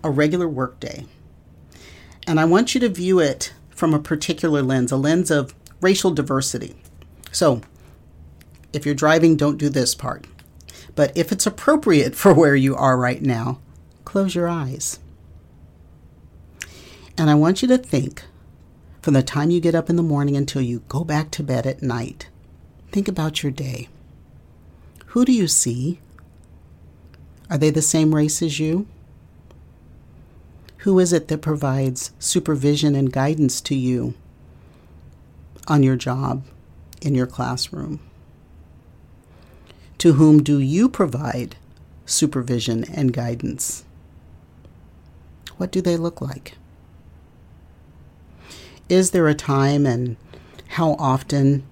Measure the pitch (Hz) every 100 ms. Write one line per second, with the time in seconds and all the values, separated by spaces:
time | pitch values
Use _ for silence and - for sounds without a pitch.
0 | 160 139 151 180 175 131 127 - - -
1 | 135 - - - - - - - - -
2 | - - - 160 160 180 240 262 240 175
3 | 180 185 151 131 - - - - 160 151
4 | 151 151 - 156 170 147 131 131 123 135
5 | 143 165 175 151 139 - - - 185 190
6 | 190 151 135 135 135 - - - - -
7 | - - - - 165 123 - - - -
8 | - - - - - - - 147 147 143
9 | 151 165 165 156 147 151 147 139 123 -
10 | 123 - - - - - - - - -
11 | 143 165 170 196 - 196 - 311 302 160
12 | 127 - 202 175 160 139 135 135 131 127
13 | 123 131 139 117 123 131 - - - _
14 | - 196 190 180 170 170 135 131 - -
15 | - - - - - - - - - -
16 | - - - - - - - - - -
17 | - - 156 147 156 190 254 254 247 139
18 | 123 - - - - - - - - -
19 | - 135 135 147 151 175 170 165 160 170
20 | 165 143 143 139 139 139 123 120 - 135
21 | 165 151 156 - 143 127 127 131 139 117
22 | 113 - - - - - - - - 202
23 | 196 185 156 156 143 135 135 120 117 -
24 | - - - - - - - - - -
25 | - 233 254 247 175 - - 120 135 175
26 | - - - - - - - - - -
27 | - - - - - 151 156 151 151 165
28 | 156 156 151 - 165 143 156 170 208 -
29 | - - - - - - - - - -
30 | - - - - - - - - - 190
31 | 180 170 156 151 156 151 143 135 135 127
32 | - - - 180 - 147 139 147 151 143
33 | 135 135 139 156 139 - - 139 127 123
34 | 120 120 - - - - - - - -
35 | - - - - - - - 151 131 131
36 | 135 127 139 135 135 - - - - -
37 | 151 135 127 - 123 127 - - 143 151
38 | - - - - - - - - - -
39 | - - _ - - - - - - -
40 | 170 143 156 151 143 147 135 165 247 -
41 | 180 143 147 123 120 - - - - -
42 | - - 147 139 123 123 113 113 - -
43 | 135 123 120 120 120 - - - - -
44 | - - - - - - - - - -
45 | - - - - - - 185 185 180 170
46 | 170 170 135 135 - - - - - -
47 | - - - - - - - - - -
48 | - - - - - - - - - 185
49 | 185 185 160 147 - 139 139 143 139 120
50 | 123 113 - - - - - - 165 147
51 | 143 131 - 143 139 139 135